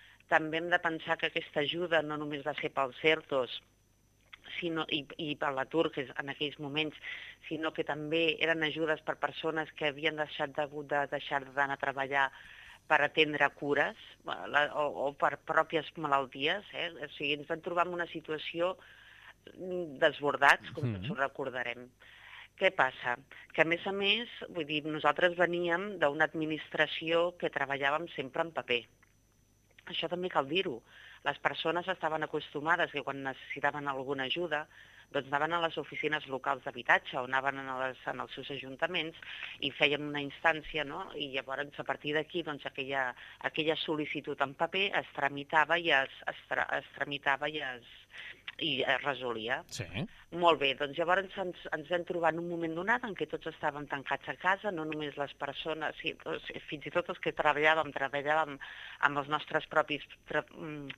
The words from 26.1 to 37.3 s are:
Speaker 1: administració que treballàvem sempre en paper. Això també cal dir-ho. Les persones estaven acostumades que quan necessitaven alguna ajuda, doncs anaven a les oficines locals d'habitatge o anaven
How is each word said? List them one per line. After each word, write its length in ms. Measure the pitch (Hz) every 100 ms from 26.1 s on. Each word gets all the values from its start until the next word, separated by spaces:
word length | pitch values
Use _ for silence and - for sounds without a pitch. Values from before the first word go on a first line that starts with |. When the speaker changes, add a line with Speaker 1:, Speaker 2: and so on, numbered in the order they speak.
| 151 156
Speaker 1:
administració 1120 | 165 156 156 - - 156 - 160 170 175 175
que 160 | 160
treballàvem 560 | 139 135 139 139 156 170 -
sempre 260 | 131 160
en 100 | 165
paper. 300 | 147 120 120 113 _ _ _ _ _ _ _ _ - -
Això 240 | 170 165
també 180 | 180 180
cal 200 | 165 135
dir-ho. 320 | 175 190 117 - - - -
Les 140 | - 143
persones 480 | - 139 165 170 185
estaven 360 | 180 160 156
acostumades 680 | 151 151 - 147 151 175 156
que 120 | 143
quan 200 | 131 139
necessitaven 640 | 135 127 - 143 143 147 143
alguna 360 | 135 131 139
ajuda, 440 | 131 170 175 147 156 - - - -
doncs 160 | 143 131
anaven 260 | 143 156
a 80 | 170
les 160 | 165 156
oficines 480 | 143 139 151 151 131
locals 360 | 131 139 135 143
d'habitatge 500 | 123 120 185 - 147
o 60 |
anaven 360 | 123